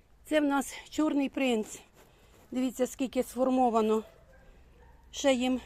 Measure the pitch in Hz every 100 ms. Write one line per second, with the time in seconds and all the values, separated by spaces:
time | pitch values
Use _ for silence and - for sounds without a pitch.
0 | _ - - 302 285 277 254 - - -
1 | 311 285 269 - 262 226 220 - - _
2 | - _ - - - 247 254 220 247 -
3 | 262 262 240 233 262 254 247 220 220 220
4 | 214 - - - - - - - - -
5 | - - 285 254 254 254